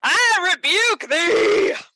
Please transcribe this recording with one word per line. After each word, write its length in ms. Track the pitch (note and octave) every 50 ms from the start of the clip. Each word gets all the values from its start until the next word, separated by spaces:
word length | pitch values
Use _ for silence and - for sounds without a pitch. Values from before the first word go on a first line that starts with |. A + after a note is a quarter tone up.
| -
I 500 | A#3+ D#4 A4 B4 A#4+ A4 G4+ F4 F4+ F4
rebuke 560 | - - C#4 D#4+ G4+ A4+ B4 G#4+ - - -
thee! 800 | C4+ D#4 E4+ E4+ - - A4 - - - - - - - - - _